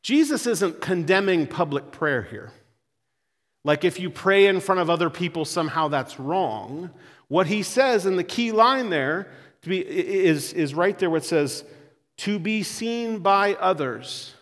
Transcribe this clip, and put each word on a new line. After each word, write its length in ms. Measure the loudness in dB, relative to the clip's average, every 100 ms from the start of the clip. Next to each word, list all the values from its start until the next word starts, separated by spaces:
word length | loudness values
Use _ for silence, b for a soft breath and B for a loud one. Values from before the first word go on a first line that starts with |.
Jesus 440 | 2 2 2 0 0
isn't 340 | 0 0 -2
condemning 640 | -2 -2 2 2 4 2 0
public 460 | -2 -2 -2 -6
prayer 320 | -4 -2 0
here. 280 | -4 -12 -16 -20 _ _ _ _ _ _ _ _ _ _
Like, 200 | 0 2
if 160 | 2 -2
you 100 | -8
pray 380 | -2 4 6 6
in 120 | 4
front 220 | 0 0
of 80 | 2
other 220 | 2 0
people, 340 | -2 -4 -4 -4
somehow 440 | -2 -2 0 0
that's 300 | 0 -4 -10
wrong. 720 | -4 -2 -2 -6 -10 -12 -12 -16 B B B
What 180 | 0 2
he 160 | 0
says, 460 | -2 2 2 2 2
and 100 | -2
the 60 |
key 280 | -2 -2 0
line 380 | 4 4 4 0
there 420 | -2 0 -4 -6 B B B
to 80 | -6
be, 160 | -4 -2
i-, 40 |
is, 600 | -4 -2 2 4 2 -2
is 200 | -4 -2
right 240 | 0 0 0
there 140 | 0
where 80 | 0
it 40 |
says, 400 | 0 0 0 -4 -14 B B B _ -10
"To 220 | -4 -4
be 240 | -2 -4
seen 560 | -4 -6 -4 -4 -4 -2
by 340 | 2 4 2
others." 800 | 0 0 0 -2 -6 -10 -12 -14 -20